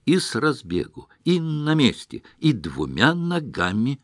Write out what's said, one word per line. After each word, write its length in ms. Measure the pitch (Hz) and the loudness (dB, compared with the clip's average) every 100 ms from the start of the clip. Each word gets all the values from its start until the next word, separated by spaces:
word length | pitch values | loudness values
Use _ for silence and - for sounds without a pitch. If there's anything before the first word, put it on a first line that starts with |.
| - | 2
и 140 | 175 | 2
с 160 | - 113 | 2 -2
разбегу, 760 | 151 123 90 87 - - - _ | -2 -2 -4 -4 -4 -10 -20 _
и 160 | 170 175 | 0 0
на 360 | 160 151 147 156 | 0 -2 0 4
месте, 480 | 127 - - - - _ | 4 2 -10 -16 -18 _
и 120 | 156 | 0
двумя 640 | 110 78 69 69 69 135 | 2 -4 -4 -4 2 2
ногами 880 | 175 170 175 135 - 90 104 123 139 | 2 -2 -4 -6 -4 -2 0 -2 -4